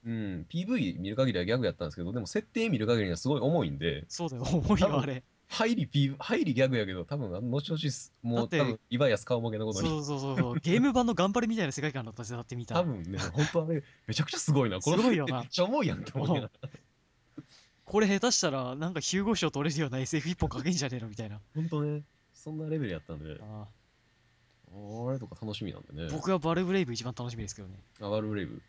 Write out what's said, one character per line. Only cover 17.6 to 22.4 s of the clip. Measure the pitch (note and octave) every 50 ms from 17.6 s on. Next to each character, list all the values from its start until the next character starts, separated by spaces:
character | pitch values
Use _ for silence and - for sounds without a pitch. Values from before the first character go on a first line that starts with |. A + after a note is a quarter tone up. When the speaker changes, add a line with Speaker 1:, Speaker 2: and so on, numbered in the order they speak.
| - _ _ _ _
Speaker 2:
こ | - - G#3
れ | A3
下 | F#3+ G3 G3
手 | A3+ B3 A#3+
し | -
た | - D#3+
ら、 | C3+ C3+ B2+ B2+ B2+
な | C#3+ D#3 F3
ん | F#3
か、 | D#3
ヒ | - - - F#3+
ュ |
ー | G3+
ゴ | G#3+ A3
賞 | - E3+ D#3
取 | - D3 C#3+ E3
れ | C#3+
る | D3
よ | D#3+
う | C3+
な | A#2+ C3
エ | C3
ス | - -
エ | D#3
フ | -
一 | E3 F3
本 | - E3 D#3
書 | - -
け | B2+ E3
ん | -
じ | C#3 C#3
ゃ | C3+
ね | B2
え | B2
の、 | A2+
み | A2+ G#2
た | A2 A2+
い | G#2+
な。 | G#2 G#2+ - _ _
Speaker 1:
本 | D3+ D#3+ E3
当 | E3 D3+
ね。 | D3 D3 D3 D3+ D3 _ _ _ _ _ _
そ | -